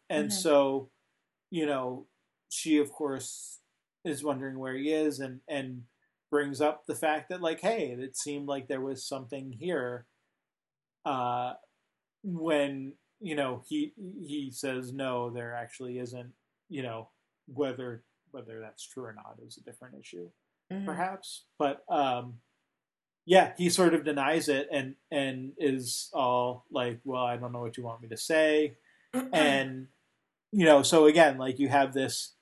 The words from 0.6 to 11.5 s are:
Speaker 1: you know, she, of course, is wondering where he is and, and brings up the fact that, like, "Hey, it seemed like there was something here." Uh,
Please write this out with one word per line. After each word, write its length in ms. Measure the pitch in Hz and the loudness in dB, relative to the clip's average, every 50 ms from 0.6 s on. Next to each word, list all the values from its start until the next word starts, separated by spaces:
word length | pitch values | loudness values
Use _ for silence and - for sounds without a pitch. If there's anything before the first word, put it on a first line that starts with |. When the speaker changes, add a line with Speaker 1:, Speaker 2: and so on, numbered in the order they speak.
| 139 135 135 135 135 - _ _ _ _ _ _ _ _ _ _ _ - | 6 4 2 -2 -4 -8 _ _ _ _ _ _ _ _ _ _ _ -8
Speaker 1:
you 140 | 185 165 156 | -4 -2 0
know, 420 | 147 139 131 127 127 127 131 - _ _ _ _ _ _ _ _ - | 0 0 -2 -4 -6 -8 -10 -14 _ _ _ _ _ _ _ _ -12
she, 280 | - - - 160 151 147 | -10 -6 0 4 4 4
of 120 | 143 147 | 4 2
course, 680 | - - 151 139 135 127 117 - - - - - - - _ _ _ _ _ _ _ _ - | -2 -6 -6 -6 -6 -6 -8 -10 -12 -14 -14 -16 -18 -20 _ _ _ _ _ _ _ _ -6
is 180 | 175 143 127 147 | -6 -6 -4 -2
wondering 360 | 151 135 131 135 135 131 131 | -4 -4 -4 -6 -8 -8 -8
where 160 | 131 131 127 | -8 -6 -6
he 160 | 135 139 151 | -4 -2 0
is 280 | 156 156 156 151 135 131 | 0 0 0 0 -2 -4
and, 220 | 139 131 127 131 - - | -6 -10 -10 -12 -10 -8
and 340 | 151 139 131 127 127 123 120 - _ _ _ _ _ _ _ _ | -8 -6 -6 -8 -10 -14 -16 -18 _ _ _ _ _ _ _ _
brings 300 | 147 147 143 143 139 139 | 0 0 0 0 -2 0
up 240 | 151 151 151 - - | 0 0 0 -2 -6
the 80 | - 147 | -8 -6
fact 340 | 151 160 156 156 151 - - | -2 0 0 0 -2 -4 -8
that, 120 | 180 180 | -8 -4
like, 200 | 175 160 165 - | -4 -4 -4 -2
"Hey, 300 | 180 208 226 214 156 127 120 123 | -2 -2 0 0 -2 -4 -6 -8
it 180 | 131 127 - | -10 -10 -8
seemed 300 | - - 147 147 143 143 | -8 -8 -6 -8 -6 -6
like 200 | 143 139 139 123 | -6 -6 -6 -6
there 140 | 117 139 131 | -6 -6 -4
was 240 | 131 135 135 113 - | -4 -6 -6 -8 -8
something 460 | - 143 131 131 120 143 135 135 135 123 | -8 -8 -10 -10 -10 -12 -12 -10 -12 -12
here." 540 | 110 151 180 170 143 127 120 123 120 117 _ _ _ _ _ _ _ _ _ _ _ _ _ _ _ _ _ _ _ - | -8 -6 -4 -2 -2 -4 -4 -6 -10 -12 _ _ _ _ _ _ _ _ _ _ _ _ _ _ _ _ _ _ _ -6
Uh, 480 | 156 139 127 123 123 120 123 123 127 | -4 -4 -2 -2 -2 -2 -2 -4 -6